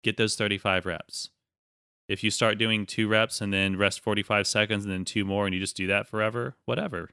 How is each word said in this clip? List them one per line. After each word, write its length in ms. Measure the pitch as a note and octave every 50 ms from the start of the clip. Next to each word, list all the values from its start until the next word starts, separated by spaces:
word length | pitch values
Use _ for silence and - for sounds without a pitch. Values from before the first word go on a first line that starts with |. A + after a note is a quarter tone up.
| _
Get 140 | A2+ G#2+ -
those 180 | A2+ G#2+ -
thirty-five 480 | - A2 G#2 G2+ G2 - G2+ F#2+ F#2 F2
reps. 460 | F#2 E2+ - - _ - - - - _ _ _ _ _ _ _ _ _ _ _ _ _ _ _
If 160 | _ G2 F#2+ -
you 80 | G#2+
start 280 | - - A#2+ A2 G#2 G#2
doing 260 | A2+ A2+ A2 G#2+ G2+
two 240 | - - - A2+ G#2
reps 320 | A2 A2 A2+ A#2 - -
and 100 | A2 G2+
then 280 | G2 G2 G2 F#2+ F#2+ F#2
rest 220 | G2+ G2 - -
forty-five 460 | - A2+ G#2 G2+ G2+ - G#2+ G#2 G2
seconds 380 | - - G#2+ G#2+ G#2 A2 G#2 G2+
and 80 | G2+ F#2+
then 140 | F#2 F#2+
two 180 | - - A2 G2+
more, 220 | G2 G2 G2+ G2+
and 80 | G2 F#2
you 60 | F2+
just 160 | G2 - -
do 100 | - F#2+
that 200 | F#2 G2 G2+ G2+
forever, 500 | - - G#2+ G#2+ A2 A2 A#2+ A#2+ B2+ B2+ _ _
whatever. 420 | - A#2+ - - - C#3 F2 E2+ -